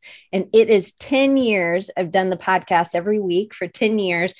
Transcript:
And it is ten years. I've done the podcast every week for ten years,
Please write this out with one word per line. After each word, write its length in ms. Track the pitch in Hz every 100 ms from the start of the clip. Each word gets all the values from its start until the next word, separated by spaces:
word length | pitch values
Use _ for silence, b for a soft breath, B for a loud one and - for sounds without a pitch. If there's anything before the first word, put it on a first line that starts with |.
| B B B
And 180 | 190 185
it 160 | 220 226
is 240 | 208 180
ten 460 | - - 269 269 269
years. 520 | 240 202 170 175 202 -
I've 140 | 175
done 180 | 190 185
the 80 | 180
podcast 580 | - 185 - 170 170
every 240 | 175 185 214
week 360 | 190 175 220
for 120 | - 175
ten 320 | - 220 220
years, 360 | 190 175 180 -